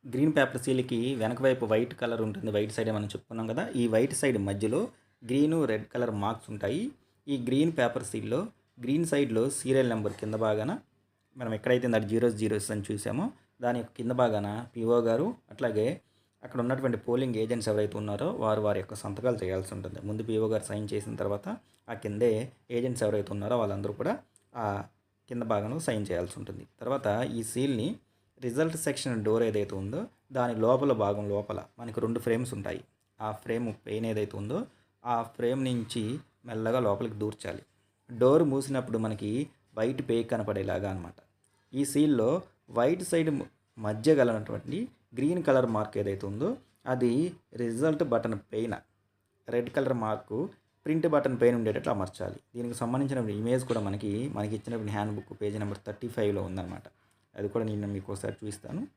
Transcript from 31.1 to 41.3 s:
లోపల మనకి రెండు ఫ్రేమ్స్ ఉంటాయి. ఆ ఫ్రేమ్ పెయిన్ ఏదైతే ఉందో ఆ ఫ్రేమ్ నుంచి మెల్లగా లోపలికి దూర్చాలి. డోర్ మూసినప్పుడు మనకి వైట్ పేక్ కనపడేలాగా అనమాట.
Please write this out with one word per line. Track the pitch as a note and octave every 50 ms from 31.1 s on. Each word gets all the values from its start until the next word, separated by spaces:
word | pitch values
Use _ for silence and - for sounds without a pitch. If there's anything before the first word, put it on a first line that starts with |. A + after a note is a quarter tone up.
| G#2 G#2 G#2 G2+
లోపల | G2+ G2+ G#2 - G#2 - - - _
మనకి | - A#2+ A#2 G#2+ A#2
రెండు | A2+ A2+ A#2 A#2
ఫ్రేమ్స్ | - A#2+ A2+ A#2 B2+ B2
ఉంటాయి. | - G#2 F#2+ - - - - _ _ _ _ _ _ _
ఆ | A2 G#2+
ఫ్రేమ్ | G#2+ - - - A2+ A#2 A#2+ A2+ G#2 -
పెయిన్ | _ G#2+ G#2 A2 A2+
ఏదైతే | A2+ A2 G#2+ G#2 G2+ -
ఉందో | G2+ G2+ G#2+ C#3 F#3+ B3+ - _ _ _ _ _ _ -
ఆ | A#2+ A#2+ A#2 A#2 A#2
ఫ్రేమ్ | - - A#2+ A#2+ C3 C3+ C3
నుంచి | C3 B2 A#2+ A2 G#2+ - A#2+ G#2+ G#2+ B2+ D#3 - _ _ _ _
మెల్లగా | A#2+ A#2 A2 A2 A2 A#2 C3
లోపలికి | A#2+ G#2+ G2+ G2+ A#2 A2+ G#2+
దూర్చాలి. | G#2 G#2 G#2+ G#2 - - G2 - - - _ _ _ _ _ _ _ _ -
డోర్ | B2 A2 B2 B2+ C#3 D#3+ E3+
మూసినప్పుడు | D3 C3+ C#3 C3+ C#3 C3+ C3 B2 B2 A2 A2
మనకి | A2+ A2 G#2+ G2+ G#2+ G#2 A2 C3 D3+ - _ _ _ _ -
వైట్ | A2 A2+ B2 C3+ B2+
పేక్ | A#2+ - A#2 A#2 A2+ A2+
కనపడేలాగా | A#2+ A2+ G#2 G#2+ G#2 G2 F#2+ G2 F#2 F#2 G2+ G2
అనమాట. | F#2+ F#2 E2+ E2+ - - _ _